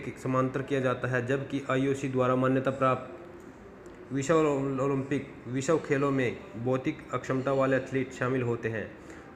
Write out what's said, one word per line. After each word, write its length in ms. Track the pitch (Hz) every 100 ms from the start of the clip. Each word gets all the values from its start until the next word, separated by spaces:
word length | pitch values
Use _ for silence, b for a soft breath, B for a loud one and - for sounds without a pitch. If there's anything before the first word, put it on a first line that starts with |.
| 117 -
समांतर 400 | 127 127 131 135
किया 180 | 131 139
जाता 280 | 127 123 123
है, 180 | 127 120
जबकि 360 | 135 131 139 -
आईओसी 380 | 131 139 135 139
द्वारा 280 | 127 127 127
मान्यता 340 | 131 131 131
प्राप्त 440 | 131 131 127 - - - - - - - - - - -
विश्व 220 | 135 131
ओल-, 460 | 160 156 139 139 131
Olympic, 540 | 139 135 131 143 - - 120
विश्व 300 | 131 131 160
खेलों 320 | - 139 143
में 540 | 135 120 95 - 110
भौतिक 340 | 123 131 156 151 -
अक्षमता 380 | 123 - 131 131
वाले 240 | 135 135 131
athlete 360 | 131 135 131
शामिल 300 | - 127 131
होते 260 | 120 117 113
हैं 220 | 110 90 - B B B